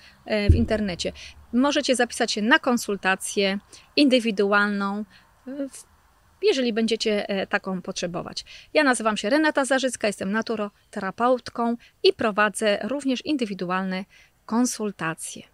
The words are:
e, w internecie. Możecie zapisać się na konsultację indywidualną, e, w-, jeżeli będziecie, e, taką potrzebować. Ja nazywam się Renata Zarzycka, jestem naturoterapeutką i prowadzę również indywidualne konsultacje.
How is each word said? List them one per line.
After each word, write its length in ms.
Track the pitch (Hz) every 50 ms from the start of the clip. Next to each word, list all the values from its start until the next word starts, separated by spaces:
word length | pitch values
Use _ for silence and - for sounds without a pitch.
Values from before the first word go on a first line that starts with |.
| - - - _ -
e, 260 | - 220 214 202 202
w 40 | -
internecie. 580 | 233 226 - 220 214 214 196 170 - - 180 - - - - - - - -
Możecie 440 | 233 240 269 285 285 311 262 - 254
zapisać 360 | 233 247 240 - - 247 214
się 100 | - 220
na 160 | 208 226 302 311
konsultację 1000 | - 254 240 233 - - 202 190 - 185 190 - - - - 214 196 190 196 202 - _ - - - _ _
indywidualną, 1080 | 294 294 269 254 254 214 233 202 214 202 196 208 202 208 208 202 196 202 196 202 208 214 - - - _ _ _ _ - 254
e, 200 | 269 285 277 262
w-, 160 | - - - _ _ _ _ _ _ _ _ _ _ _
jeżeli 300 | 370 427 339 262 254 240
będziecie, 560 | 208 226 226 220 226 220 - 220 208 202 - -
e, 180 | 202 190 -
taką 360 | - - 202 - 196 190 180
potrzebować. 600 | - - - - 180 175 170 165 160 - - - - - - - - - -
Ja 100 | 302 302
nazywam 320 | 269 247 - 220 220 214
się 140 | 202 - 208
Renata 340 | 277 302 311 302 302 294 277
Zarzycka, 420 | 240 269 262 262 262 - - -
jestem 260 | 208 196 - 202 190
naturoterapeutką 1400 | 208 220 226 - 226 208 208 202 - _ _ _ - 208 190 190 - - 233 247 262 240 - - - 247 233 233 240 - - - _ _
i 100 | - 381
prowadzę 640 | - - 269 220 190 214 208 214 202 - 220 208 202 -
również 440 | - 214 262 285 277 269 254 226 -
indywidualne 800 | - 311 262 240 202 202 185 185 175 185 185 190 185 185 185 196 - - - - _ _ _ _
konsultacje. 960 | - 220 233 247 240 - - 214 208 190 - 165 160 160 - - - - - - _